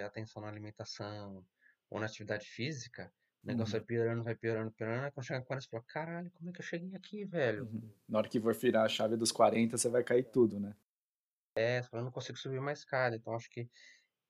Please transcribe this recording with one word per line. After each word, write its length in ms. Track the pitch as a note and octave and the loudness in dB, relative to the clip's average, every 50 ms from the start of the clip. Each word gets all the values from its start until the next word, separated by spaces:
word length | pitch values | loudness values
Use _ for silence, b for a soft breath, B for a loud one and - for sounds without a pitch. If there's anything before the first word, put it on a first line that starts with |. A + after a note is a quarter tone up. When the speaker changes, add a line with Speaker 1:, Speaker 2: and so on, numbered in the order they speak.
Speaker 1:
atenção 400 | G2+ G2+ - A2+ A2 A2 - G#2 | -6 -8 -8 -8 -10 -10 -10 -10
na 60 | G#2 G#2+ | -10 -10
alimentação 960 | G#2 G#2+ G#2+ G#2+ A2 - G#2+ - - - G#2+ G#2 G#2 G#2 G#2 G2+ G2 F#2+ F#2 _ b b b b b b _ _ | -10 -10 -12 -12 -10 -12 -12 -10 -8 -8 -8 -8 -8 -8 -10 -12 -12 -14 -16 _ b b b b b b _ _
ou 100 | G2+ G2+ | -6 -4
na 60 | A2 | -4
atividade 420 | A2+ - - G#2 - G#2+ G#2 - - | -4 -6 -8 -6 -4 -4 -4 -4 -10
física, 640 | - - A2+ C#3+ D#3+ C3 A#2+ - - - F#2 F#2 _ _ _ _ _ _ - | -8 -6 -4 -4 -4 -6 -10 -12 -12 -12 -14 -14 _ _ _ _ _ _ -8
o 40 | G#2 | -4
negócio 240 | A#2+ A#2 A2+ G#2+ | -2 0 0 0
Speaker 2:
Uhum. 80 | G#2 A2 | 0 -2
Speaker 1:
vai 60 | G#2+ | -2
piorando, 380 | - A#2 A#2 A2+ A2+ A#2 A#2 A#2 | 0 0 2 2 2 2 0 -2
vai 120 | A#2+ A2+ | -2 -4
piorando, 360 | - - A2+ A2+ A2 A2 A2 | -2 0 0 0 0 -2 -4
piorando, 340 | A2 _ A2 A2 A2+ B2 C3+ | -4 _ -4 -2 -2 -2 -2
aí 60 | C#3+ | -4
quando 140 | - - B2+ | -6 -8 -6
chega 160 | - - C3 B2+ | -4 -4 -4 -4
quarenta, 180 | - C3+ C3+ C3+ | -4 -6 -6 -6
você 40 | - | -8
fala, 140 | - A2+ B2 _ | -10 -10 -10 _
"Caralho, 440 | - D#3 D#3 E3 E3+ E3+ F3+ F3 | -6 -6 -6 -4 -6 -8 -8 -10
como 180 | - _ E3 F3 | -12 _ -12 -12
é 40 | F3 | -10
que 60 | F3+ | -10
eu 40 | F3 | -8
cheguei 300 | - - E3+ E3+ F#3 F#3+ | -6 -6 -6 -6 -8 -12
aqui, 300 | F#3+ F#3+ - - G#3 G#3 | -12 -14 -12 -10 -8 -8
velho?" 440 | G3 E3+ E3+ C#3 A#2+ G#2+ G#2 C3 A2 | -4 0 2 2 2 2 0 -4 -6
Speaker 2:
Uhum. 240 | A2 A2 A2+ A2 - _ _ - | -6 -8 -8 -10 -18 _ _ 0
Na 80 | A2+ G#2+ | 0 0
hora 80 | A2 - | 2 2
que 100 | - B2 | 0 2
for 120 | A2 A#2 A2 | 2 2 2
virar 280 | - - B2 G#2+ A2 A2 | 4 4 4 6 6 6
a 60 | A2 | 4
chave 260 | - - A#2+ A2 A2+ | 4 2 2 2 2
dos 160 | A2+ A2+ A2 | 2 2 0
quarenta, 460 | - - A#2 G#2+ G#2 A2 A#2 A2+ A#2+ A#2+ | 6 8 8 8 8 6 4 4 2 2
você 100 | - B2 | 0 4
vai 140 | A#2 B2 A#2+ | 4 4 4
cair 200 | - B2 B2 C3 | 6 4 4 4
tudo, 360 | - - C3 A#2+ G#2+ G2+ G2+ | 4 6 8 8 8 6 0
né? 160 | G2+ G2+ G#2 _ _ _ _ _ _ _ _ _ _ _ _ _ _ _ _ | -6 -6 -8 _ _ _ _ _ _ _ _ _ _ _ _ _ _ _ _
Speaker 1:
É, 260 | A2 A2+ A#2 B2 B2 | 0 2 2 2 0
você 80 | B2 - | -2 -4
fala, 120 | - A2+ | -6 -6
"Eu 40 | A#2+ | -6
não 60 | B2+ | -4
consigo 260 | B2 C#3 B2 - B2+ A#2+ | -6 -8 -8 -8 -10 -8
subir 220 | - C#3 C3 C3 | -6 -6 -4 -2
uma 120 | C3+ C#3+ D3 | -2 -4 -4
escada", 420 | D3 - _ - C3 B2+ B2 A2+ | -6 -6 _ 0 2 2 2 0
então 180 | A2+ - A2 A2+ | -2 -4 -4 -6
acho 140 | A#2 A#2+ - | -6 -6 -8
que 200 | - A#2+ A#2 A#2+ b b b b b b b b b _ _ | -8 -8 -8 -8 b b b b b b b b b _ _